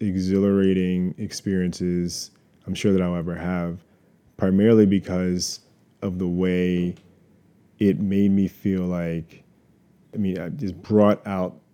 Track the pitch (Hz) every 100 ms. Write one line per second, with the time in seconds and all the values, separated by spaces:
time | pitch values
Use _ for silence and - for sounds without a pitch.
0 | 107 92 92 98 101 98 95 92 92 92
1 | 90 78 104 - - 95 90 82 90 87
2 | 87 87 - _ _ _ - 90 107 95
3 | 90 87 85 85 87 90 85 87 _ _
4 | _ _ _ - 95 95 107 113 101 98
5 | - 92 90 90 - - _ _ _ -
6 | 98 90 90 90 92 90 90 90 87 87
7 | _ _ _ _ _ _ _ - 101 92
8 | 98 98 101 98 95 - 101 95 90 87
9 | 85 82 80 - _ _ _ _ _ _
10 | _ 107 98 90 87 - 98 90 - 107
11 | 104 101 104 95 90 - _